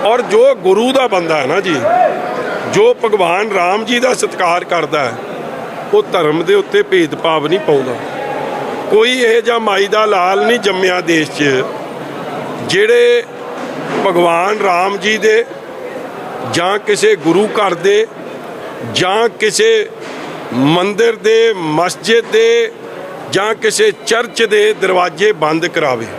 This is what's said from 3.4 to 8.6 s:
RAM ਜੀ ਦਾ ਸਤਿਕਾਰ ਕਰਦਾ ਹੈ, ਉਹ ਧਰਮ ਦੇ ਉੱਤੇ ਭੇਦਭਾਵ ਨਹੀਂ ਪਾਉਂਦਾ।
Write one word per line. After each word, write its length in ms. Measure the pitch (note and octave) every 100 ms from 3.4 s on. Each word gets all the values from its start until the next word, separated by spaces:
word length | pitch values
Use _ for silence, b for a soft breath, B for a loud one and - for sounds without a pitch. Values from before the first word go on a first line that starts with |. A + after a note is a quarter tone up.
| A3
RAM 320 | F#3+ F3 G3+
ਜੀ 140 | G#3+ A#3+
ਦਾ 160 | B3
ਸਤਿਕਾਰ 500 | G#3 G#3 - F3+ F3+
ਕਰਦਾ 400 | F3+ F3 D3+ D3+
ਹੈ, 80 | B2+ A2+ - - - - - - -
ਉਹ 80 | G#3 G#3
ਧਰਮ 320 | F#3+ D3+ D#3
ਦੇ 100 | E3+
ਉੱਤੇ 280 | G3+ - G3+
ਭੇਦਭਾਵ 640 | G3+ F#3 D#3 C#3+ E3 D#3+ D3
ਨਹੀਂ 120 | F#3+
ਪਾਉਂਦਾ। 360 | - D3 B2+ A#2 - - - - - -